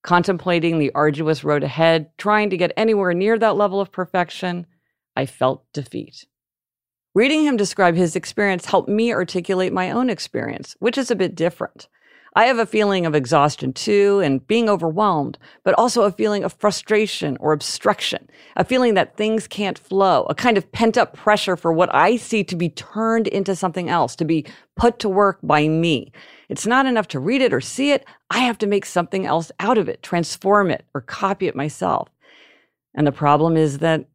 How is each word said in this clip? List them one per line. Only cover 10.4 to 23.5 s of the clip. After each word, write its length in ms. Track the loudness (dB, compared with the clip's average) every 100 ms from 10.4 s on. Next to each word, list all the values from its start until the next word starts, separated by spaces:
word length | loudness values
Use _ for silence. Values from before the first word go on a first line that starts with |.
| -8 -10 -14 -6
which 180 | -4 -2
is 140 | -4
a 20 |
bit 220 | -2 -2 -2
different. 500 | -4 -4 -12 -12 -20 _ _ _ _ 2
I 80 |
have 140 | 2 2
a 80 | 0
feeling 400 | 0 2 0 0
of 80 |
exhaustion 580 | 0 2 2 2 0 -8
too, 480 | -6 0 2 4 2
and 260 | 2 -2 0
being 220 | 0 2
overwhelmed, 720 | 0 -2 0 0 0 -4 -10 -20 -4
but 100 | 0 2
also 260 | 2 2
a 100 | 0
feeling 320 | 0 -2 -2
of 80 | -4
frustration 840 | -2 -2 -2 -2 0 0 -4 -6 -4
or 140 | -2
obstruction, 720 | -2 -4 -2 -2 -2 -4 -6 -10 _ -8 -4
a 80 |
feeling 280 | 0 2 2
that 240 | 2 0 -2
things 300 | -2 -2 -4
can't 320 | -6 -6 -6
flow, 480 | _ 2 4 2 0
a 60 |
kind 240 | -2 2 0
of 120 | -2
pent-up 460 | 0 0 2 0 0
pressure 400 | 2 2 0 -2
for 160 | 0
what 200 | 2 2
I 220 | 4 4 2
see 280 | -2 -4
to 100 | -2
be 140 | -4 -4
turned 580 | -6 -12 -4 0 0 0
into 300 | -2 -2